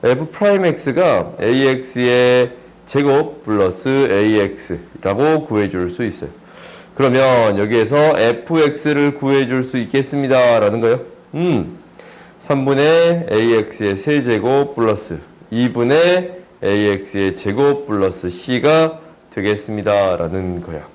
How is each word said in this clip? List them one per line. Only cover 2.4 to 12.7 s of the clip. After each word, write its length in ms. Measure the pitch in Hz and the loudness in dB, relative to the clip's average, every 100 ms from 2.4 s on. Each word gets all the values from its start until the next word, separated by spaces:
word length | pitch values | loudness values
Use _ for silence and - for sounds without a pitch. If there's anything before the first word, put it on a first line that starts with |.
| 123 - - - - | 2 -4 -20 -20 -6
제곱 580 | - 143 139 151 - | -2 2 2 0 -8
플러스 640 | - 107 95 90 135 135 131 | -2 0 0 0 -2 0 2
에이엑스라고 1300 | 98 107 107 98 98 - 87 - - 92 101 147 156 | 2 2 2 0 -4 -12 -12 -12 -8 -4 0 2 0
구해줄 460 | - 107 101 90 90 | 0 -2 -2 -2 -6
수 140 | 90 | -4
있어요. 260 | 117 80 69 - - - - - - | -8 -8 -14 -16 -20 -20 -20 -20 -20
그러면 640 | - 139 127 131 123 113 98 | -2 2 4 4 4 2 0
여기에서 600 | 104 117 107 147 151 147 | 0 0 2 2 2 4
에프엑스를 960 | 113 117 - 165 147 147 147 147 143 143 | 2 0 -2 2 2 0 -2 0 0 0
구해줄 460 | 135 139 131 131 | 0 0 2 -2
수 140 | 127 131 | -2 -4
있겠습니다 840 | 117 135 135 143 135 127 123 113 | -2 -2 -2 -4 2 4 4 4
라는 220 | 104 113 | 2 0
거예요. 200 | 113 123 - - - | 0 0 -4 -20 -12
음, 420 | 151 175 131 80 - - - - - - - | -4 -2 -2 -4 -12 -20 -20 -20 -20 -20 -20
삼분의 840 | - 139 135 | -4 -2 0